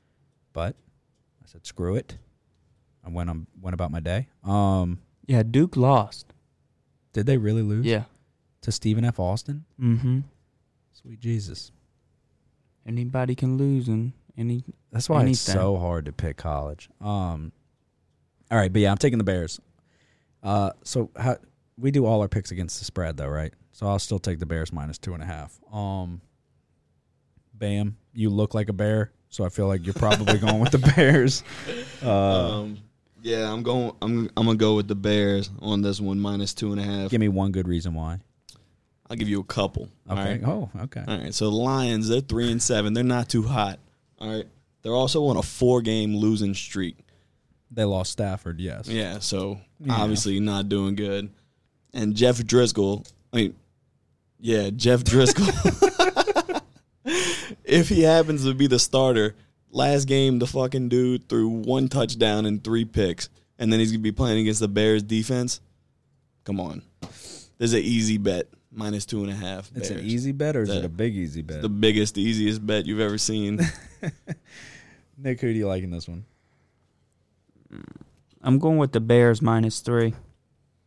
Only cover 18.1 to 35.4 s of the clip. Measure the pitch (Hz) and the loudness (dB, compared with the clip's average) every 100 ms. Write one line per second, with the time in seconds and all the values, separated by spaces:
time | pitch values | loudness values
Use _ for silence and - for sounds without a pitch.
18.1 | _ _ _ - 117 95 104 98 101 107 | _ _ _ -2 2 4 4 4 4 2
19.1 | 117 98 90 80 - _ _ _ _ _ | 2 0 -2 -4 -10 _ _ _ _ _
20.1 | _ _ _ 101 101 98 - - 127 113 | _ _ _ -2 0 0 -4 -6 -4 -4
21.1 | - 127 - _ _ _ - 135 143 113 | -2 -2 -4 _ _ _ -6 0 2 4
22.1 | 110 98 104 - 90 85 - - - 82 | 2 2 -2 -4 -6 -6 -8 -8 -6 -4
23.1 | 73 71 76 78 - _ _ 101 98 - | -4 -6 -4 -6 -10 _ _ -2 -2 -2
24.1 | 101 - 80 80 82 80 80 73 - 98 | -4 -4 -6 -4 -4 -4 -6 -8 -10 -10
25.1 | 85 80 78 76 - _ 107 98 95 90 | -10 -10 -12 -14 -20 _ -8 -6 -6 -8
26.1 | 87 - _ _ _ _ _ _ _ _ | -12 -16 _ _ _ _ _ _ _ _
27.1 | _ _ _ _ 107 104 101 104 110 _ | _ _ _ _ -8 -4 -2 -2 -6 _
28.1 | 117 110 101 107 113 104 95 104 107 104 | -2 0 2 0 -2 -2 -2 0 0 -2
29.1 | _ _ - 92 - 98 95 85 - 107 | _ _ -6 -4 -2 0 0 -2 0 2
30.1 | 104 107 202 110 107 131 143 143 156 135 | 2 2 2 2 2 4 6 6 8 8
31.1 | 147 127 - - - - - - - 127 | 8 6 2 -6 -12 -10 -10 -12 -6 0
32.1 | 98 98 95 87 107 107 104 - _ _ | 2 4 4 2 -2 -6 -12 -16 _ _
33.1 | _ 113 113 110 110 120 127 120 - 110 | _ -4 -2 -2 -2 -2 0 -2 -4 -2
34.1 | 117 113 - 113 110 107 107 101 101 104 | -2 -2 2 2 4 4 4 0 -2 2
35.1 | 104 101 98 | 2 4 0